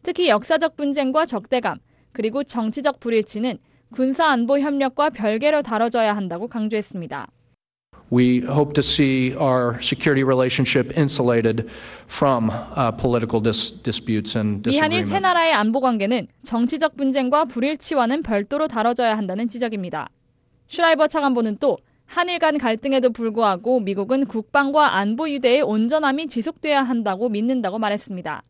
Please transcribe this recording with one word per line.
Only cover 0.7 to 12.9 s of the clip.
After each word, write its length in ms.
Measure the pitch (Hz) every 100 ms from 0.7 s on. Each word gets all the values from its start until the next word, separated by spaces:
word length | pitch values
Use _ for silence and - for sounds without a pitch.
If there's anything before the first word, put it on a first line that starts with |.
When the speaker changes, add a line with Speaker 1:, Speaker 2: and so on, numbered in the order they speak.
| -
Speaker 1:
분쟁과 480 | 285 285 262 294
적대감, 540 | 330 226 220 254 220 156 _ _ _
그리고 320 | - 220 226
정치적 560 | 233 233 220 254 285 302
불일치는 580 | 233 226 208 214 247 175 _ _ _
군사 360 | - 262 269 320
안보 300 | 254 233 285
협력과 520 | 285 277 269 262 294
별개로 520 | - 208 220 294 302
다뤄져야 540 | 262 214 233 240 220 208
한다고 320 | 190 170 233
강조했습니다. 800 | 233 214 214 202 185 165 139 - _ _ _ _ _ _ - -
Speaker 2:
We 260 | 120 123 123
hope 360 | 123 139 147
to 60 | 147
see 540 | 131 - 139 131 127
our 440 | 135 143 127 120 120
security 440 | - 135 160 135
relationship 720 | 135 127 127 - 127 139 127 165
insulated 720 | 143 - 123 117 113 110 107 - - - -
from, 420 | - 143 127 110
uh, 420 | 107 - - 120